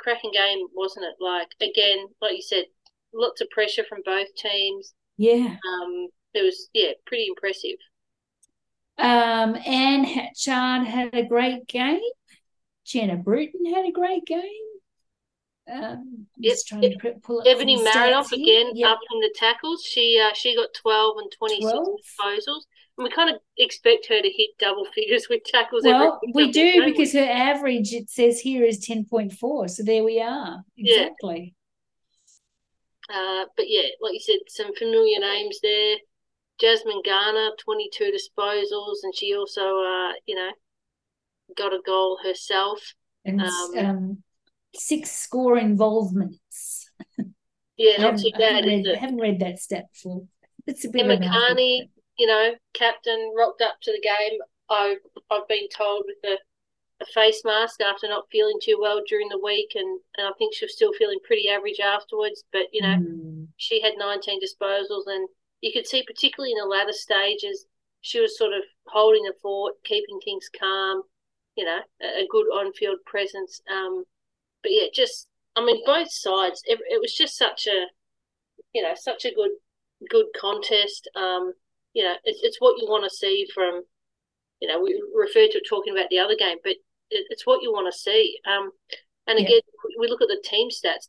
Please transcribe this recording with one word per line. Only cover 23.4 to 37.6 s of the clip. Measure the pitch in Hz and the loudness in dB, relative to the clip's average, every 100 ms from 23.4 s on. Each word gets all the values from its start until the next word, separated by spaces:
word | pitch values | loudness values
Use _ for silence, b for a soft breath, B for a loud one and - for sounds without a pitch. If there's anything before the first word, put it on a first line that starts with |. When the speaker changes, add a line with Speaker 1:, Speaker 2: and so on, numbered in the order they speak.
| _ - | _ -2
Speaker 1:
expect | - - 466 233 - | -2 2 4 4 4
her | 214 | 0
to | 196 | 2
hit | 190 214 - | 0 -2 0
double | 202 196 196 | -2 -2 -4
<laughs> | - | -4
figures | 214 226 - | 0 0 0
with | 233 - | -4 0
tackles | 247 240 240 262 | 0 2 4 6
every | 254 | 8
Speaker 2:
Well, | 320 - | 6 2
Speaker 1:
week, | 247 254 | -2 4
Speaker 2:
we | |
Speaker 1:
don't | 285 | 4
we, | |
Speaker 2:
do | 302 339 359 | 6 6 8
Speaker 1:
don't | 330 | 6
we? | |
Speaker 2:
because | 302 285 | 4 4
her | 277 269 | 4 2
average, | 247 269 285 277 240 202 | 4 2 2 2 0 -2
it | 233 214 | -4 -6
says | - 240 240 | 4 4 6
here, | 262 262 233 | -2 2 2
is | 208 - | 2 -4
ten | 226 208 | -6 -2
point | 226 202 | -2 -2
four. | - 240 294 180 | -4 -4 -2 -4
So | 185 | -4
there | 214 220 | 0 2
we | 220 226 | 4 0
are. | 226 277 190 180 - - | -2 -6 -8 -12 -16 -4
Speaker 1:
Yeah. | 208 220 165 | 4 4 4
Speaker 2:
Exactly. | - 190 170 180 _ _ _ _ _ _ _ _ _ _ _ _ _ _ _ - | -4 -8 -8 -10 _ _ _ _ _ _ _ _ _ _ _ _ _ _ _ -10
Speaker 1:
Uh, | 202 190 190 185 - | -6 -4 -4 -6 -4
but | 427 | 0
yeah, | 202 - - | 2 0 -4
like | 427 | -6
you | - | -6
said, | - 403 - | 0 0 0
some | - 208 - | -10 -8 -6
familiar | 226 226 453 208 | 0 4 4 4
names | 202 202 208 - | 0 -2 -6 -4
there. | 208 208 214 214 _ _ _ _ _ - | 0 2 2 0 _ _ _ _ _ 2
Jasmine | 226 226 226 196 | 4 4 0 -4
Garner, | 202 196 208 220 220 | 0 0 0 0 -2
twenty-two | 214 | -4